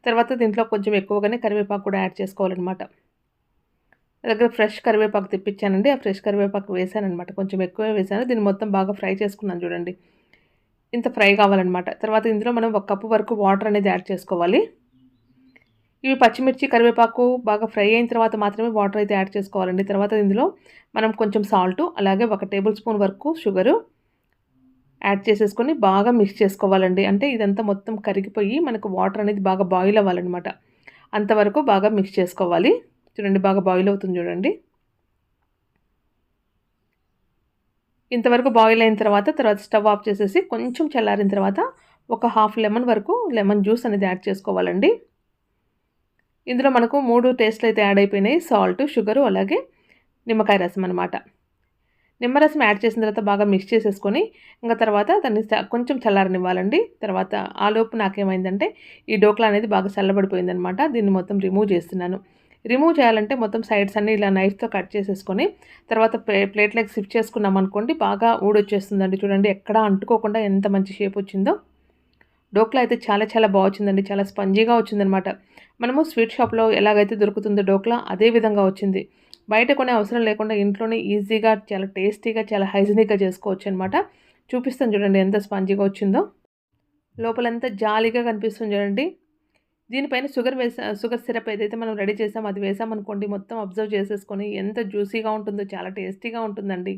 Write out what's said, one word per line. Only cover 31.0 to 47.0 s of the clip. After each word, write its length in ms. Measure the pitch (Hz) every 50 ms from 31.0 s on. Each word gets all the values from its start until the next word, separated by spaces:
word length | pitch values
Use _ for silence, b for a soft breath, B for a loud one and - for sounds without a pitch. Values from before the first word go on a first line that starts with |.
| b b -
అంతవరకు 460 | 208 208 202 220 214 208 208 202 302
బాగా 280 | 294 269 202 190 196 214
మిక్స్ 260 | 220 202 190 190 -
చేసుకోవాలి. 580 | - 180 180 - - 190 175 175 170 190 269 453 494 - _ _ _ _ _ _
చూడండి 220 | - 208 196 196 196
బాగా 220 | 190 196 190 196
బాయిల్ 280 | 180 190 185 185 185 202
అవుతుంది 260 | 202 196 196 185 180
చూడండి. 360 | 175 170 175 175 175 196 294 415 - _ _ _ _ _ _ _ _ _ _ _ _ _ _ _ _ _ _ _ _ _ _ _ _ _ _ _ _ _ _ _ _ _ _ _ _ _ _ _ _ _ _ _ _ _ _ _ _ _ _ _ _ _ _ _ _ _ _ _ _ _ _ _ _ _ _ _ _ _ _
ఇంతవరకు 380 | 247 240 226 247 240 247 254 269
బాయిల్ 320 | 220 233 220 220 226 226 226
అయిన 120 | 226 220
తర్వాత, 320 | 208 220 208 202 202 202 302
తర్వాత 280 | 311 311 262 220 208 202
స్టవ్ 280 | - - - 214 208
ఆఫ్ 160 | 214 208 208 -
చేసేసి 360 | 220 202 196 214 202 196 349
కొంచెం 440 | 370 - 247 226 233 247 247 - 320
చల్లారిన 420 | 294 - 254 220 208 208 208 208 196
తర్వాత 300 | 202 202 190 196 196 320 427 523 b b b b b b b -
ఒక 160 | 233 226 -
హాఫ్ 300 | 233 - 226 214 214 214 233
లెమన్ 280 | 220 208 208 233 247
వరకు 260 | 247 226 208 208 - 359 494 466 359
లెమన్ 320 | 247 220 202 196 208 208 196
జ్యూస్ 220 | 202 226 233 -
అనేది 200 | 233 202 196 196
యాడ్ 160 | 185 185 185 -
చేసుకోవాలండి. 680 | 208 190 190 _ - 190 185 185 180 175 185 233 349 466 - - _ _ _ _ _ _ _ _ _ _ _ _ _ _ _ _ _ _ _ _ _ _ _ _ _ _ _ _
ఇందులో 220 | - 247 247 269 277
మనకు 280 | 254 240 233 233 285 285